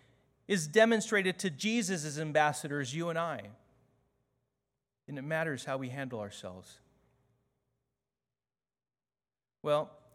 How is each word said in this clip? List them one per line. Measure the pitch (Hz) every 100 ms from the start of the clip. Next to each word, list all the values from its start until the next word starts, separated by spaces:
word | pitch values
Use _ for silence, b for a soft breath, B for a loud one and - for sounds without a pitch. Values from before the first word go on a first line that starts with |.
| b b b _ -
is | 196 151
demonstrated | 214 226 226 - 208 185 -
to | 185
Jesus' | 139 208 233 185 185 151 147
ambassadors, | 156 147 151 147 156 143 127 147
you | 170
and | 165
I. | 165 131 104 113 _ _ _ _ _ _ _ _ _ _ _ _ _ _ -
And | 143
it |
matters | 139 160 160 131 -
how | 135
we | 131
handle | 135 131 120
ourselves. | 104 - 98 92 90 - _ _ _ _ _ _ _ _ _ _ _ _ _ _ _ _ _ _ _ _ _ _ _ _ _ _ _ _
Well, | 147 147 156 - _